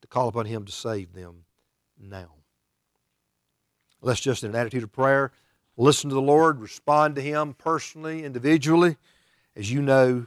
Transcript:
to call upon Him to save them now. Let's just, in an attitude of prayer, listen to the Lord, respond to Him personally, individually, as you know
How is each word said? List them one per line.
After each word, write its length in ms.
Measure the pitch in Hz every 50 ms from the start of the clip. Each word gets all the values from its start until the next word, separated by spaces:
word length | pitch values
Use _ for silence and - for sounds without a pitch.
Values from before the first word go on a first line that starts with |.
| _
to 60 | -
call 200 | - 131 127 120
upon 180 | 104 120 113
Him 180 | 107 113 113 104
to 80 | 101 92
save 400 | - - 120 113 101 95 87 87
them 320 | 92 90 87 87 87 85 _ _ _ _ _ _ _ _ _ _ _
now. 300 | - 98 101 95 92 85 78 76 73 _ _ _ _ _ _ _ _ _ _ _ _ _ _ _ _ _ _ _ _ _ _ _ _ _ _ _ _ _ _ _ -
Let's 160 | 127 123 107
just, 220 | - 135 123 - -
in 80 | 107
an 60 | 104
attitude 260 | 117 120 113 110 127 113
of 80 | 104
prayer, 400 | _ - 131 135 135 139 139 127 _ _ _ _ _ _ _ _ _
listen 340 | - 117 143 143 - - 147
to 40 | 135
the 80 | 135 139
Lord, 360 | 139 147 151 160 160 156 131
respond 560 | 110 98 - - _ - 147 151 151 151 147
to 80 | 139 135
Him 320 | 143 147 151 151 151 131
personally, 720 | _ - 160 165 156 - - - 156 156 160 160 160 156
individually, 720 | 143 131 123 117 143 156 165 127 151 160 170 175 175 156 _ _ _ _ _ _ _ _ _ _ _ _
as 160 | - 104 98
you 100 | 123 143
know 460 | 143 139 135 135 131 127 127 123 120